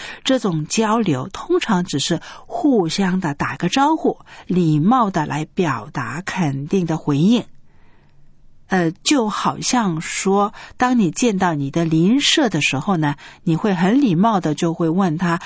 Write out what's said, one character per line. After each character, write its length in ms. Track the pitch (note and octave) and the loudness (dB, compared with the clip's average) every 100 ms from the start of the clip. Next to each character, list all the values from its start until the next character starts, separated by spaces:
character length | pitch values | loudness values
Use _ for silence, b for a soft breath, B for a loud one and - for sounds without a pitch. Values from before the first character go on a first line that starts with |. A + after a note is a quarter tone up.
| B B | B B
这 160 | - C4 | 0 0
种 260 | G#3+ D#3+ D3+ | 2 -2 -2
交 340 | - A3 A3+ | -2 0 2
流 280 | G3+ C3 C3 | 2 -2 -4
通 320 | - - F4 | -10 -2 -2
常 240 | - F#3 | 0 -2
只 160 | F3+ C#3+ | 0 -4
是 220 | - E3+ B B B | -2 -4 B B B
互 400 | - D4+ A#3+ E3 | -2 2 2 2
相 320 | D#3 F#3+ F#3 | 0 -2 0
的 140 | F3+ | -2
打 240 | C#3+ - C#3 | -4 -6 -2
个 120 | F3 | -2
招 260 | - C#4+ D#4+ | 2 2 2
呼， 240 | - - B B B | 0 -2 B B B
礼 320 | F3+ E3 D3+ | 0 2 2
貌 320 | E3 C4 G#3 | 4 2 2
的 140 | F#3+ D3+ | 0 -2
来 200 | C#3+ D3+ | -4 -6
表 440 | - F3 B2 G#2+ | -2 -2 -2 -8
达 300 | C#3+ C3+ C3+ | -8 -6 -8
肯 460 | F#3+ - D#3+ C3+ D3 | -8 -2 -2 -2 -2
定 180 | G3 E3 | -2 0
的 120 | D#3+ | -2
回 200 | - C#3 | 0 2
应。 260 | F3 A#3 - - - b b b b b - - - - - | 4 2 0 -14 -20 b b b b b -20 -20 -20 -20 -4
呃， 220 | F#3 E3 | 0 0
就 380 | E3+ - D4 A3 | -2 0 2 0
好 320 | G3+ E3+ C3+ | -2 -4 -4
像 400 | D#3+ B3 G#3 D#3+ | -2 0 0 -2
说， 520 | - - F#3+ G3 G3+ B B B | -6 -4 0 2 2 B B B
当 200 | B3 B3+ | 0 2
你 140 | F#3 | 2
见 260 | - B3 F#3+ | 2 0 2
到 160 | F3+ | 0
你 160 | D#3 C#3 | 0 -2
的 160 | E3 E3 | -2 0
邻 340 | D#3+ F3 C4 | 2 4 4
舍 300 | C#4+ - C4 | 2 2 2
的 120 | E3+ | 0
时 180 | - C3 | -2 -2
候 180 | D3+ F3 | -2 0
呢， 180 | D3+ C#3+ B B | 0 -4 B B
你 120 | - D#3+ | -2 0
会 200 | A3 F#3 | 0 0
很 260 | F#3 B3+ | 2 4
礼 140 | C#4 E3 | 4 4
貌 240 | A3 G3+ | 2 2
的 160 | D#3 D3 | 0 -2
就 180 | E3+ | -2
会 160 | D#3+ E3 | 0 0
问 300 | F3 F#3+ D#3 | 2 0 0
他 200 | F3+ E3+ | -2 -2